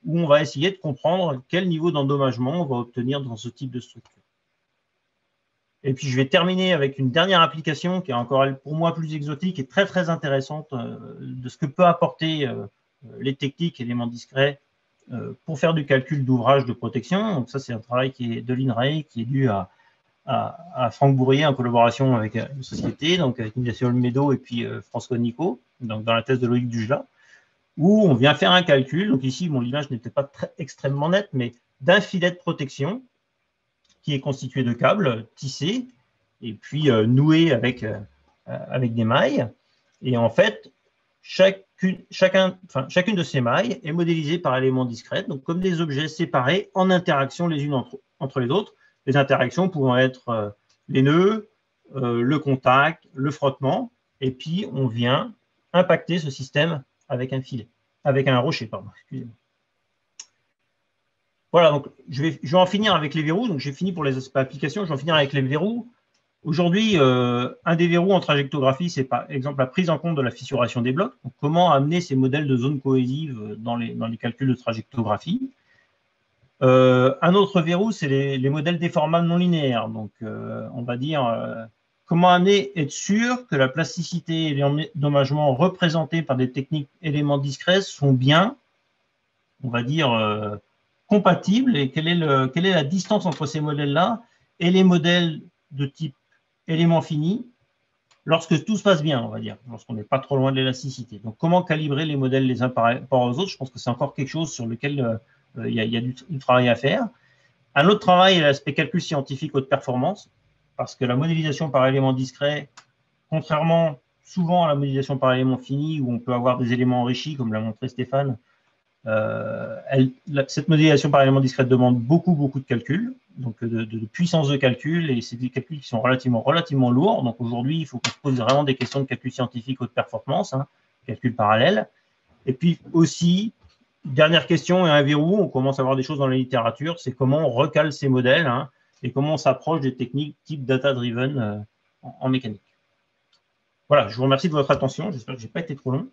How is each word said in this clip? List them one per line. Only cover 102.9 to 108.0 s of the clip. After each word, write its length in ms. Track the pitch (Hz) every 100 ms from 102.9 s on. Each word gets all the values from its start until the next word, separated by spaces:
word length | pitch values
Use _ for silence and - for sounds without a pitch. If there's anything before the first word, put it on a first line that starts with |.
| 120 - 131
aux 160 | 123 123
autres ? 100 | 190
Je 60 | -
pense 120 | 135
que 120 | -
c'est 100 | -
encore 240 | 139 143
quelque 140 | - 135
chose 240 | 160 160
sur 120 | -
lequel, 360 | 117 117 143 143
euh, 160 | 117 110 - _ _ -
euh, 100 | 113
il 60 |
y 60 | 117
a, 40 |
il 80 | 107
y 40 | 117
a 40 |
du, 140 | 123 127 -
du 80 | 143
travail 300 | - 123 123
à 80 | 117
faire. 320 | 135 208 240 - _ _ _ _ _
Un 140 | 143 165
autre 120 | 208